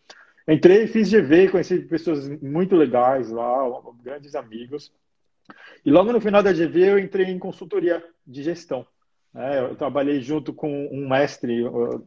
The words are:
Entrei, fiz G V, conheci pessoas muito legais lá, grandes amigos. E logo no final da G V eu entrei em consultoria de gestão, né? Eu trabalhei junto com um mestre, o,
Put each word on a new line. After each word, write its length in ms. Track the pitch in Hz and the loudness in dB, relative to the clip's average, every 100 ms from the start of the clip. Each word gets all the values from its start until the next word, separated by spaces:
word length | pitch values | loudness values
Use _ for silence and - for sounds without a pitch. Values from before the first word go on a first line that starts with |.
| _ - _ _ - | _ -20 _ _ -2
Entrei, 420 | 156 175 196 220 | 4 6 6 4
fiz 200 | 226 196 | 0 2
G 120 | 214 | 2
V, 280 | 139 165 190 | 4 4 4
conheci 280 | 190 156 180 | 2 0 -4
pessoas 480 | 143 160 175 147 139 143 | -4 -6 -4 -6 -6 -10
muito 340 | 135 151 185 | -6 -2 2
legais 560 | 185 135 123 123 135 113 | 4 4 4 2 0 -2
lá, 340 | 113 120 127 131 127 120 120 | -6 -2 -2 -2 -6 -14 -20
grandes 320 | 120 147 143 | -16 -16 -14
amigos. 580 | 143 120 110 120 147 - _ _ _ _ _ _ - - - | -14 -14 -16 -14 -16 -16 _ _ _ _ _ _ -20 -20 -8
E 60 | - | 2
logo 220 | 151 208 | 4 4
no 80 | 240 | 0
final 220 | 208 202 | 2 2
da 100 | 202 | 2
G 140 | 165 165 | 2 0
V 140 | 147 | 2
eu 180 | 190 202 | 4 2
entrei 280 | 190 196 185 | 0 -4 -4
em 120 | 185 | -4
consultoria 640 | 190 - 180 202 170 170 170 _ - | -10 -14 -8 -4 -2 -4 -8 _ -20
de 160 | 131 | -12
gestão, 420 | 143 170 - 131 117 _ _ _ _ | -8 -8 -8 -10 -10 _ _ _ _
né? 280 | 123 127 143 | -12 -6 -4
Eu 160 | 127 - | -4 -6
trabalhei 440 | 143 135 139 147 | -6 -2 -2 -2
junto 320 | 123 151 147 | -2 -6 -6
com 360 | 151 156 143 143 | -8 -8 -6 -8
um 200 | 135 139 | -8 -2
mestre, 540 | 131 143 - 123 117 | 0 0 -2 -4 -4
o, 420 | 120 120 120 120 | -2 -2 -4 -6